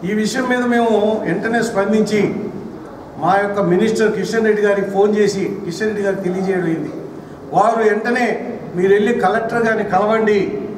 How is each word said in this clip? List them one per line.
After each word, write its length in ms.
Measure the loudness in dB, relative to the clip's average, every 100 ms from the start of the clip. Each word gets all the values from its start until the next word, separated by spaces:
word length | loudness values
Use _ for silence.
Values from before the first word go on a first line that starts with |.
ఈ 100 | -2
విషయం 360 | -2 0 -2 -2
మీద 140 | 0
మేము 580 | 2 2 2 2 2 0
వెంటనే 400 | -2 -2 0 -2
స్పందించి 720 | 0 -2 0 2 2 2 0 -2 -6 -8 -12 -14 -16 -16 -16 -4
మా 200 | 0 2
యొక్క 180 | 2 0
మినిస్టర్ 520 | 2 2 2 2 0
కిషన్ 340 | 0 -2 0 2
రెడ్డి 160 | 2
గారికి 280 | 2 2 0
ఫోన్ 280 | 2 2 4
చేసి 400 | 2 2 -4 -4 -6
కిషన్ 220 | -4 -2
రెడ్డి 140 | 0
గారికి 200 | -2 -2
తెలియజేయడం 420 | -2 -2 0 0
అయింది. 260 | 0 -2 -4 -8 -12 -14 -16 -16 -4
వారు 300 | 2 2 4
వెంటనే 720 | 2 2 0 0 0 -2 -6 -10 -8 -2
"మీరు 180 | 4
వెళ్ళి 200 | 4 4
కలెక్టర్ 520 | 2 2 0 -2 0 0
గారిని 180 | 0
కలవండి 840 | 2 2 2 2 4 2 0 -4 -8